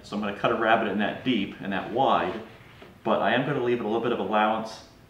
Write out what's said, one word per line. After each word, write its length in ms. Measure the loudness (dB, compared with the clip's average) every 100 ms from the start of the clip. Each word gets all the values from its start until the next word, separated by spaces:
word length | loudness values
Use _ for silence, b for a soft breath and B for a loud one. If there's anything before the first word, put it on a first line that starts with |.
so 120 | -10 -6
I'm 60 |
gonna 160 | -6 -2
cut 140 | 0
a 40 | 2
rabbet 320 | 4 4 2
in 120 | 0
that 260 | -2 -2 0
deep 300 | 0 -2 -6
and 120 | -6
that 180 | -4 -2
wide, 480 | 0 4 2 0 -6 -10 B B B B -8
but 180 | 0 2
I 120 | 4
am 120 | 2 2
gonna 180 | 0
leave 160 | 0 0
it 40 |
a 40 | 0
little 140 | 0
bit 100 | 0
of 80 | -2
allowance 600 | 0 2 2 2 -4 -12 -18 -20 -20